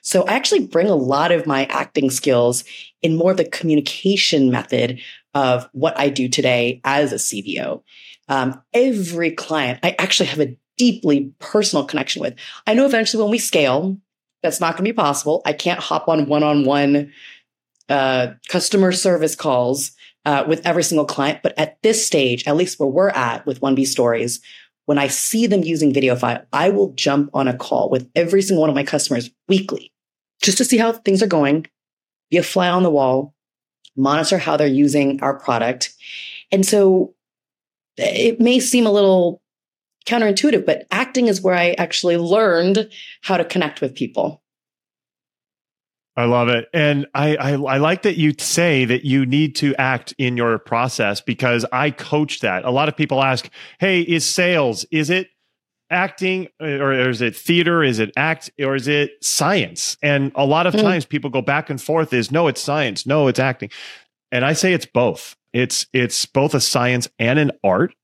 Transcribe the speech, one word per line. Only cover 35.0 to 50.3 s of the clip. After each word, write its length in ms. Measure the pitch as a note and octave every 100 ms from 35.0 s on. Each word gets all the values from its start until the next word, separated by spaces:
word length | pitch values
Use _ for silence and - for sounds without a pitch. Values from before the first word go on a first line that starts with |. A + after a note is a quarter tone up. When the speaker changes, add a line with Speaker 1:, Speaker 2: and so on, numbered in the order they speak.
| C#3 C#3
Speaker 1:
our 160 | C#3 C3+
product. 560 | - A#2 A2+ B2 - _ - - - - -
And 140 | G3 F#3+
so 480 | G#3 G3 F#3 F#3 _ _ _ _ _ _ _ _ -
it 440 | - - A#3 A#3
may 180 | A#3+ B3+
seem 280 | B3+ B3 A3+
a 40 |
little 500 | G3+ G3 F#3 F3 F3 _ _ _ _ _ _ -
counterintuitive, 580 | A#3 G#3+ G3 D4 G#3+ -
but 220 | D3+ -
acting 380 | F#3+ B3+ B3+ A#3+
is 140 | F#3+
where 140 | F#3+ F3+
I 200 | F3 E3+
actually 400 | E3+ - F3+ E3+
learned 720 | E3+ G3+ A3 E3+ F3 G3+ A3 - - -
how 160 | - F3+
to 80 | E3+
connect 360 | F#3 D3+ -
with 120 | C3+
people. 480 | C3 A#2+ - - D3+ _ _ _ _ _ _ _ _ _ _ _ _ _ _ _ _ _ -
Speaker 2:
I 80 | A#2+
love 240 | B2 A#2+
it. 180 | A#2+ A2+
And 340 | E3+ D3+ C#3+ C#3
I, 220 | C3+ D3+ D3
I, 140 | C#3
I 240 | C#3+ C#3 C3+
like 240 | D3+ F#3
that 160 | G#3 E3+
you 160 | D3+ C#3+
say 460 | - - E3+ C#3
that 220 | B2 B2 C#3+
you 200 | C3+ B2+
need 300 | C#3+ D#3 -
to 160 | C#3+ C3+
act 380 | C3 B2 - -
in 180 | B2+